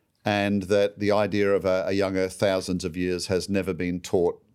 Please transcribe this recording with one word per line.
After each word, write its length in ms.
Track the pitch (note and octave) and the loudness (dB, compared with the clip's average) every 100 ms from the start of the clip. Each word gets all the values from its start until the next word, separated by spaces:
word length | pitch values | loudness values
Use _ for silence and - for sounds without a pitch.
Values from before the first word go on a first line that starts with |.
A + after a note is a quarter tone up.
| _ _ | _ _
and 400 | G#2+ G#2 G2+ G2+ | -2 0 0 0
that 360 | F2+ G2+ G2+ - | 2 2 2 0
the 120 | G2+ | 0
idea 420 | G2+ G2+ G2+ G2 | 2 2 2 2
of 120 | G2 F#2+ | 2 2
a, 180 | F#2 F#2+ | 0 0
a 60 | |
young 220 | G2 G2 F#2 | 0 0 0
earth 160 | F#2 | -2
thousands 500 | - G#2 F#2+ F#2 F2+ F2+ | 0 0 0 -2 -4 -4
of 100 | F2 | -4
years 320 | F2+ F2 - | -4 -2 -2
has 220 | F#2 F2 | -2 0
never 240 | G2 F2+ | -2 -2
been 260 | E2+ F2+ F2+ | -4 -4 -6
taught 420 | - F#2+ F2 - _ | -2 0 0 -2 _